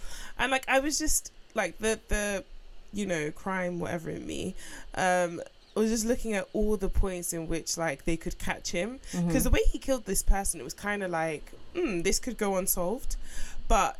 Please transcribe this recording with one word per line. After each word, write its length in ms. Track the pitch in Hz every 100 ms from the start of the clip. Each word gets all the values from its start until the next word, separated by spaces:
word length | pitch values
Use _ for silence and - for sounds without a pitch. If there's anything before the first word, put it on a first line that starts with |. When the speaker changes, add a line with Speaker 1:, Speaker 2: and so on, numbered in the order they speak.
| - - - -
Speaker 1:
And, 120 | 247
like, 140 | 262 -
I 100 | 269
was 180 | 285 285
just, 360 | 311 - - - - 220
like, 220 | 170 -
the, 200 | 214 220 -
the, 380 | 208 208 196 - - - - -
you 120 | 202 196
know, 260 | 165 151
crime, 480 | - 190 190 180 175
whatever 300 | 139 123 -
in 160 | 156 -
me, 300 | 73 90 - - - - -
um, 460 | 185 180 175 170 - - - -
I 40 |
was 100 | 220
just 120 | 226 226
looking 280 | 247 226
at 120 | 202 185
all 240 | 208 214 208
the 140 | 190
points 420 | - 196 180 170
in 160 | 170 165
which, 300 | 165 - -
like, 260 | 165 139
they 140 | - 165
could 200 | - -
catch 340 | - 170 -
him. 280 | 175 202 262 -
Speaker 2:
Mm-hmm. 180 | 180 170
Speaker 1:
'Cause 120 | 247 -
the 40 |
way 120 | - 440
he 60 | 285
killed 240 | - 254 190
this 160 | 190
person, 360 | - 196 196 160
it 40 |
was 100 | 127
kinda 340 | - 202 202 185
like, 440 | 165 160 151 - - -
"Hmm, 280 | 349 320 175
this 180 | 185 -
could 180 | 254 208
go 200 | 208 190
unsolved." 580 | 185 - 180 254 - - - - - - -
But, 280 | 220 165